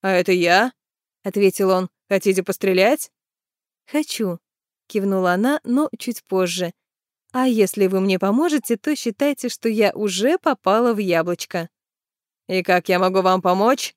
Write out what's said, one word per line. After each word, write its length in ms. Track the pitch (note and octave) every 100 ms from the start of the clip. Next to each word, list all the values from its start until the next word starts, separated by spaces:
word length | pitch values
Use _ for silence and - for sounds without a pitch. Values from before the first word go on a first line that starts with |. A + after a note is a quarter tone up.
«А 100 | F#3+
это 220 | F#3 F3+
я», 400 | F#3 E3+ F3+ B3 - _ _ _ _
ответил 460 | - G3+ G3 - F#3+
он. 200 | F#3 F#3 _ _
«Хотите 340 | G3 G#3 F#3+
пострелять?» 680 | F3+ F#3 G3 F#3 G3 G#3 - _ _ _ _ _ _ _ _
«Хочу», 540 | D4 D4+ - G#3 E3+ _ _ _ _ _
кивнула 460 | G#3+ G3 F#3+ F#3
она, 280 | F3+ A#3 D4
но 260 | - B3 D4+ -
чуть 260 | - A3+ _
позже. 480 | F#3+ F3+ F3 F3 - _ _ _ _ _
«А 160 | B3+ C4
если 400 | A3 F#3+ - F#3+
вы 140 | F#3+
мне 180 | G3 F#3
поможете, 560 | F#3+ A3+ E4+ D4 - A#3
то 180 | - D4+
считайте, 540 | - G3 C#4+ C#4+ B3
что 200 | - A3+
я 220 | G#3+ G#3
уже 440 | - G#3 F3+ A#3 F4
попала 560 | - C4 - G#3+ B3
в 40 | G#3+
яблочко». 720 | G3 E3 E3+ F3 - F3+ E3+ _ _ _ _ _ _ _ _
«И 160 | F#3
как 240 | F3 F3+ -
я 100 | F3+
могу 220 | F#3 F#3+
вам 200 | F#3 F#3
помочь?» 520 | F3+ F#3 G#3+ C4+ -